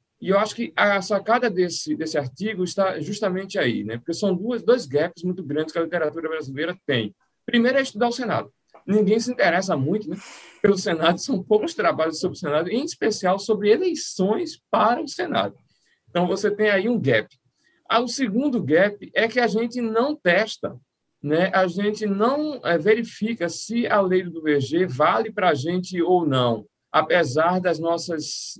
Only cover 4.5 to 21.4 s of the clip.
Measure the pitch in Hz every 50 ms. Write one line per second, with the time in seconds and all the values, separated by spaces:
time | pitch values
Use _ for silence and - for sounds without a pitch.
4.5 | 247 220 170 196 254 254 170 131 127 147 160 175 170 - 170 180 180 190 165 131
5.5 | 143 156 156 156 - 170 170 160 180 170 160 151 151 165 160 156 160 - - 131
6.5 | 135 139 160 170 180 - _ - 135 117 110 104 - _ _ _ _ _ _ -
7.5 | - 233 226 254 262 277 269 269 - 208 240 240 233 254 247 208 143 104 - -
8.5 | _ _ _ _ - - _ - 202 214 208 185 214 233 233 247 247 - - 175
9.5 | 165 185 185 185 165 135 131 151 190 214 208 - - - - - - - - -
10.5 | - _ - 202 202 185 - 202 165 160 160 165 180 185 - - 254 180 - -
11.5 | 214 214 214 339 - - 190 165 139 143 160 165 156 - - 175 - - 175 147
12.5 | 143 156 170 180 214 247 294 330 - - - 220 - - 196 180 190 196 - -
13.5 | 220 190 208 202 226 302 370 359 285 - - - - - 185 196 220 311 349 311
14.5 | - - _ _ - 202 202 226 247 240 - - - - 359 320 - - - 101
15.5 | - _ _ _ _ _ _ _ _ _ _ _ - 175 180 165 190 - 214 196
16.5 | - 202 214 214 202 190 190 240 247 190 131 131 117 107 - - _ _ _ _
17.5 | _ _ _ _ _ _ _ - 202 233 254 240 - 277 269 202 190 247 285 294
18.5 | 240 214 147 127 156 170 196 208 202 - 135 - - 190 220 233 233 254 240 208
19.5 | 180 226 233 233 240 247 233 220 220 226 254 294 302 - - 180 170 190 220 214
20.5 | - - - - - - - _ _ _ _ _ _ _ - 143 151 165